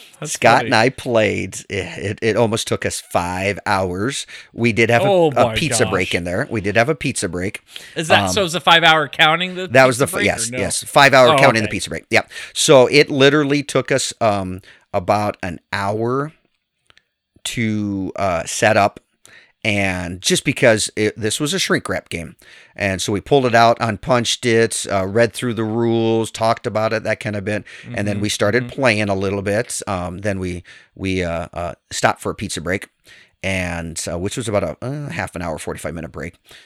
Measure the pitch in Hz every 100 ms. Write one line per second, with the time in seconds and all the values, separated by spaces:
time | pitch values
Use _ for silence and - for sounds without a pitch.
0 | - - 151 - 120 123 117 117 120 -
1 | 135 117 107 98 95 - - 95 85 82
2 | 98 107 113 104 117 110 - 110 98 -
3 | - 107 87 92 98 95 - 98 95 90
4 | 113 143 - - - - 120 107 113 117
5 | 147 190 160 135 117 110 117 117 110 95
6 | 92 92 87 92 139 117 98 101 120 151
7 | 147 - 98 87 90 - - - - -
8 | 160 - 196 196 185 165 185 170 165 160
9 | 143 - 160 165 180 180 185 120 131 120
10 | 135 - 101 80 113 120 92 - - -
11 | 139 131 131 147 143 113 107 104 - 80
12 | - 110 - - - - - 139 123 143
13 | 151 143 139 147 143 147 139 135 127 135
14 | - - 117 101 92 92 - - _ 104
15 | 92 104 104 - 95 78 - 98 98 107
16 | 117 131 147 - _ _ _ _ _ _
17 | _ _ _ _ - - 110 107 104 98
18 | 95 - 98 85 - - 107 104 101 -
19 | _ _ _ - _ _ 110 101 98 90
20 | 90 92 - 180 - - 127 110 - -
21 | 107 - 107 - 147 180 - 156 - 82
22 | - 85 78 - _ - - - 101 95
23 | - 101 - 143 127 113 117 117 117 104
24 | - - - - 123 113 113 - - 98
25 | 95 104 117 - 127 113 110 113 117 113
26 | 113 113 110 - 110 113 123 104 110 110
27 | 95 107 - 104 98 104 - - - -
28 | 104 101 104 - 104 117 123 - 131 107
29 | 104 98 98 101 98 104 120 - - 95
30 | 87 90 104 95 92 87 - - _ -
31 | 95 92 87 82 85 - 85 - _ -
32 | 120 - 101 82 101 - 82 98 - _
33 | _ - _ _ 92 95 87 85 82 85
34 | - 85 95 - 110 101 90 71 123 147
35 | 143 165 92 - 85 76 - 80 80 82
36 | 80 - 78 - _ -